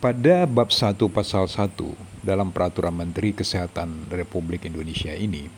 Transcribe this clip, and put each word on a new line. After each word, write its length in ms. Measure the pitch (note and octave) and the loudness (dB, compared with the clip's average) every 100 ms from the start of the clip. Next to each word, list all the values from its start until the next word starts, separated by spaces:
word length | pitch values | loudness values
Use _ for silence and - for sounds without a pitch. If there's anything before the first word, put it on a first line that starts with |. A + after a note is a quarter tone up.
Pada 400 | B2+ B2 B2+ F3+ | 2 4 6 6
bab 240 | F3+ A#2+ A#2 | 6 4 4
satu 400 | - A2 G2+ G#2+ | 4 2 4 2
pasal 400 | F2+ G2 G2+ F#2 | 2 0 2 0
satu 480 | - G2+ - D2 - - - | 2 -2 -2 -8 -8 -14 -8
dalam 320 | G#2 G2 F#2+ | -2 0 0
Peraturan 400 | E2+ F2+ - E2+ | 0 0 2 -2
Menteri 400 | E2+ E2+ E2+ G#2 | -2 -4 0 -2
Kesehatan 800 | G2+ F#2 G2 F2+ - E2+ D#2+ D#2+ | 0 -2 -2 -2 -4 -6 -6 -6
Republik 560 | F2+ E2+ F#2 E2 F2 E2+ | -6 -4 -4 -4 -6 -6
Indonesia 400 | D#2+ D#2+ E2 D#2+ D#2 | -8 -6 -6 -6 -4
ini 320 | G#2+ D#2+ C#2+ | -4 -4 -8